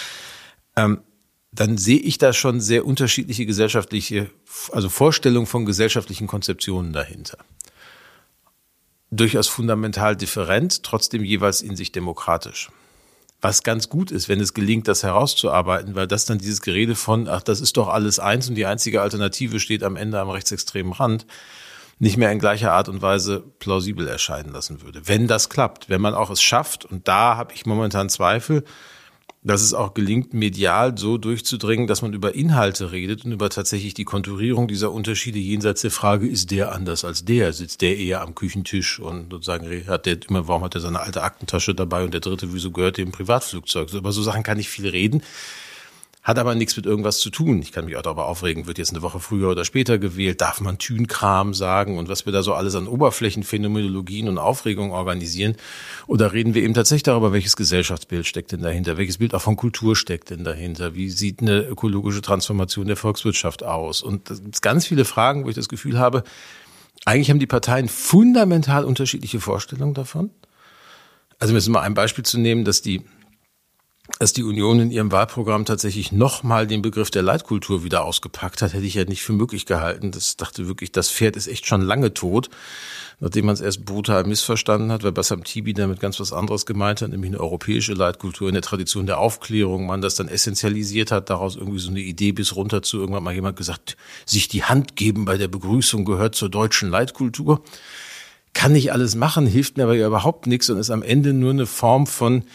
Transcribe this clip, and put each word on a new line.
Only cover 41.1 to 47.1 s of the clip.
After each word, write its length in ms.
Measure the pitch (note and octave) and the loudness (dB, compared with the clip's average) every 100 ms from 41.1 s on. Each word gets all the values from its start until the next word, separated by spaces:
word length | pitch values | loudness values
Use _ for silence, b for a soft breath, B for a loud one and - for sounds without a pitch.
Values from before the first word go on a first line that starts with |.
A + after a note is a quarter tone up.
| F2 | -4
Aktentasche 500 | F2+ - - F2 F#2+ | -6 -6 -4 -2 0
dabei 300 | F#2 F2+ F2 | -2 -2 -2
und 100 | F2+ | -2
der 60 | F2 | -4
Dritte, 340 | F#2 F#2 F2+ | -6 -6 -6
wieso 160 | F2+ F2+ | -6 -6
gehört 280 | F2 F#2 F#2+ | 0 0 0
dem 120 | F#2 | -6
Privatflugzeug? 800 | - F#2+ B2 - F2 - - D#2 | -6 0 0 0 -8 -6 -4 -4
So, 80 | G2+ | -6
über 140 | F#2+ | -4
so 100 | G2+ | -2
Sachen 220 | G#2+ G#2+ | -2 -2
kann 160 | G#2+ G#2+ | -2 -4
ich 80 | G#2 | -4
viel 200 | - G2 | -6 -4
reden, 360 | F2+ G#2 D3 B B B B B B B B B _ | 0 2 2 B B B B B B B B B _
hat 140 | - A#2 | -2 0
aber 160 | A#2+ | 0
nichts 220 | A#2 A2 - | 0 -2 -2
mit 100 | G2+ | -2
irgendwas 320 | G#2 G#2 | 0 0